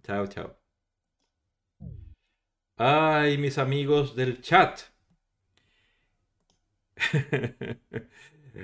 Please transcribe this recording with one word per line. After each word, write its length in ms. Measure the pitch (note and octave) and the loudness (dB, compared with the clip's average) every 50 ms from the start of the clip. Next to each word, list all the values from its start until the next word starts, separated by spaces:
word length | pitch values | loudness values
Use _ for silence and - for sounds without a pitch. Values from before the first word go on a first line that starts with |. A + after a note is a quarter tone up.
Chao, 240 | - - G2+ G2+ G2 G2 | -10 -6 -6 -4 -4 -6
chao. 280 | - - - - - _ _ _ _ _ _ _ _ _ _ _ _ _ _ _ _ _ _ _ _ _ _ _ _ - - - - - - - - _ _ _ _ _ _ _ _ _ _ _ _ | -8 -10 -12 -12 -14 _ _ _ _ _ _ _ _ _ _ _ _ _ _ _ _ _ _ _ _ _ _ _ _ -20 -18 -18 -16 -18 -20 -20 -20 _ _ _ _ _ _ _ _ _ _ _ _
Ay, 600 | - A#2+ C3+ D3 D#3 D#3 D#3 D#3 D3+ D3 D3 C#3+ | 0 2 4 4 4 4 4 4 2 2 2 2
mis 220 | C#3 C#3+ C3+ - C#3+ | 0 -2 -2 -2 -2
amigos 560 | C3 C3 C3+ C#3+ C#3 C#3 D3 D3 C#3 C3+ - | 0 0 0 0 0 2 2 2 2 0 -2
del 240 | B2 B2+ B2+ A#2+ - | -2 -2 -2 -2 -6
chat. 400 | - - E3+ F#3 F3 - - - - - _ _ _ _ _ _ _ _ _ _ _ _ _ _ _ _ _ _ _ _ _ _ _ _ _ _ _ _ _ _ _ _ _ _ _ _ _ _ _ _ _ | 0 4 6 6 6 4 0 -8 -18 -20 _ _ _ _ _ _ _ _ _ _ _ _ _ _ _ _ _ _ _ _ _ _ _ _ _ _ _ _ _ _ _ _ _ _ _ _ _ _ _ _ _
<laughs> 1120 | - - - - C#3 C3+ - D3 B2+ A#2+ A#2+ - - - - A#2 - _ _ - A#2 - - _ - - - D#3 D3+ D3 C3 A2 F#2+ | -6 -2 0 0 -2 0 -2 -2 -4 -4 -6 -8 -10 -12 -12 -12 -14 _ _ -14 -14 -14 -16 _ -20 -20 -20 _ _ -20 -20 -20 -18